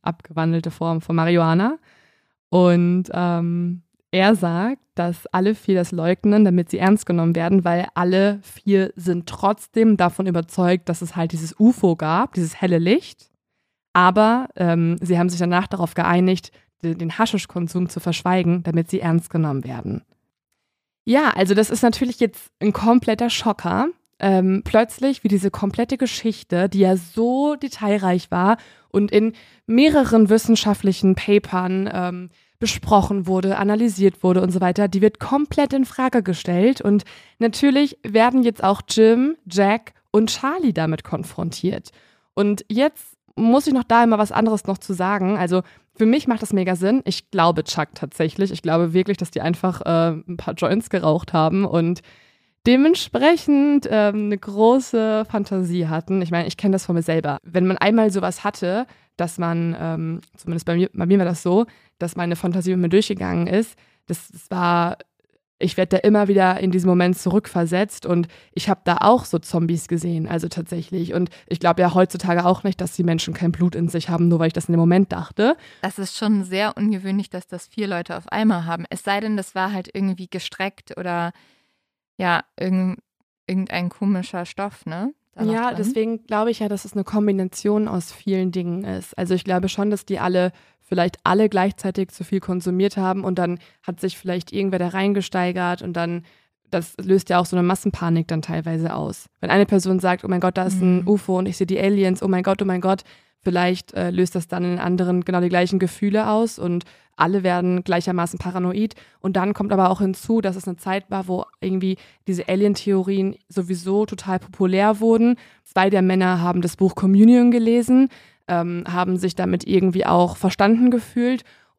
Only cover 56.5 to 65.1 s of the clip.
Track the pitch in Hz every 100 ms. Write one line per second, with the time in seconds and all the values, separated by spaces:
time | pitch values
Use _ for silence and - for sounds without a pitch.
56.5 | - 202 190 - 170 165 160 151 143 -
57.5 | 175 185 190 202 226 220 190 180 175 202
58.5 | - 180 196 254 _ _ - 175 - 170
59.5 | 170 170 165 165 160 160 165 - _ -
60.5 | 170 - 170 185 - 175 196 175 170 180
61.5 | 185 233 _ _ _ 170 175 175 170 180
62.5 | 180 175 185 175 185 214 190 185 175 170
63.5 | 202 226 - _ _ _ 170 - 170 -
64.5 | 185 175 175 170 - -